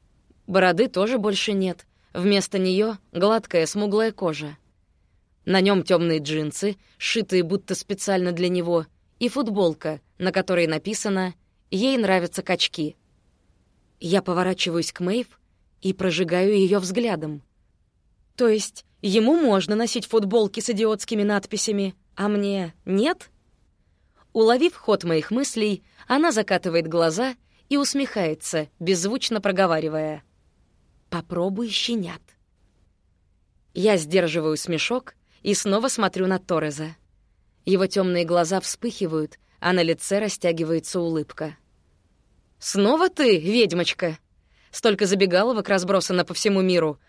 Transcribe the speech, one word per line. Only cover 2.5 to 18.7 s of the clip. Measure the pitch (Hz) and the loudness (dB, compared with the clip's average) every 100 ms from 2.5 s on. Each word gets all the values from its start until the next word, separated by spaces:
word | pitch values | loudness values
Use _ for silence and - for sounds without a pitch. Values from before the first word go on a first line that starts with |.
| 196 | -2
неё | 185 185 220 214 _ | 0 2 0 -2 _
гладкая | 170 202 226 - 175 160 | 0 2 2 0 0 0
смуглая | 208 208 208 226 | 0 0 0 0
кожа. | 214 180 147 151 147 _ _ _ _ _ _ _ _ | -2 -4 -4 -10 -14 _ _ _ _ _ _ _ _
На | - 190 | 0 2
нём | 196 196 | 4 2
тёмные | - 175 170 160 | 2 2 2 -2
джинсы, | 143 156 151 - 202 196 _ - | -2 -4 -4 -4 -4 -6 _ -10
сшитые | - 233 190 185 | -4 -4 0 0
будто | 165 196 - | 0 -2 -4
специально | 185 - 196 - 190 180 | -8 -6 -8 -2 0 0
для | 170 180 | 0 0
него, | 180 170 170 156 _ _ - | 0 0 0 -2 _ _ -4
и | 240 | -4
футболка, | 269 226 202 175 151 160 151 _ - | -2 -2 2 0 0 -6 -8 _ -6
на | 185 | -4
которой | 190 185 175 165 | -2 -2 0 0
написано | 156 202 220 214 190 185 - _ _ - | -2 -4 -6 -2 -2 -2 -6 _ _ -8
"Ей | 190 254 262 | -2 0 2
нравятся | 202 185 170 - | 2 2 0 -6
качки". | 180 175 - - 151 - _ _ _ _ _ _ _ _ _ _ | -4 -2 -2 -4 -8 -8 _ _ _ _ _ _ _ _ _ _
Я | 165 190 | -2 0
поворачиваюсь | 185 175 180 185 - 170 165 | 0 -2 0 -2 -2 -2 -4
к | - | -4
Мэйв | 180 233 240 _ _ _ _ _ | -2 -2 -4 _ _ _ _ _
и | 190 | -4
прожигаю | 190 185 165 175 180 196 208 | -2 -2 0 0 2 2 4
её | 190 202 | 4 2
взглядом. | 185 196 233 170 151 147 - _ _ _ _ _ _ _ _ - | 0 -2 -2 -2 -6 -10 -14 _ _ _ _ _ _ _ _ -2
То | 240 | 2
есть | 214 - | 2 -2